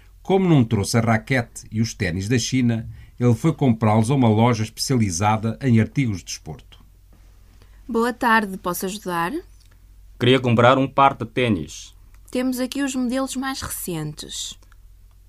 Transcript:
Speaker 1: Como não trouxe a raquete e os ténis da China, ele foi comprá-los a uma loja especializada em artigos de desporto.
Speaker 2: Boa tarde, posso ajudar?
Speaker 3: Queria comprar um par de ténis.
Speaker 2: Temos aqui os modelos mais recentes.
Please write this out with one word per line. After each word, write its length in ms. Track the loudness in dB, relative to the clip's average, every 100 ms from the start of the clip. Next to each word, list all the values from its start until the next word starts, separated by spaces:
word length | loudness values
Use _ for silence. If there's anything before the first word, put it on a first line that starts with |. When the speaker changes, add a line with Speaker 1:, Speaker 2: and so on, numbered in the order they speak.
| -20 -12
Speaker 1:
Como 260 | -2 0 4
não 160 | 4
trouxe 340 | 4 0 0 0
a 20 |
raquete 680 | 2 0 -2 -4 -4 -12 -8
e 120 | -4
os 120 | -4
ténis 360 | -4 -4 -4 -2
da 100 | -2
China, 500 | 0 0 0 0 -6 -14 -18 -2
ele 160 | 0
foi 180 | 2 0
comprá-los 560 | 0 0 2 2 2 2
a 60 |
uma 140 | 2 4
loja 340 | 4 4 2
especializada 960 | -4 -6 -2 0 0 0 0 0 -2 -4
em 200 | 2 2
artigos 380 | 2 0 -4 -4
de 80 | -10
desporto. 520 | -14 -14 -18 -20 -20 -20 -20 -20 -20 -20 -20 -20 -20 -20 -20 -6
Speaker 2:
Boa 240 | -2 -2
tarde, 440 | 0 2 2 2 -4
posso 300 | -6 -4 -6
ajudar? 460 | -8 -6 -4 -4 -6 -10 -20 -20 -20 -20 -20 -20 -2
Speaker 3:
Queria 220 | 2 2
comprar 400 | 4 4 6 4
um 80 | 2
par 300 | 2 2 2
de 80 |
ténis. 680 | -4 -2 0 -2 -4 -14 -20 -20 -20 -20 -8
Speaker 2:
Temos 280 | -4 -4 -4
aqui 240 | -6 -4
os 140 | -4 -2
modelos 400 | -4 -4 -4 -6
mais 260 | -8 -8
recentes. 960 | -10 -10 -8 -8 -8 -10 -14 -12 -12 -16 -20 -20 -20 -20 -20 -20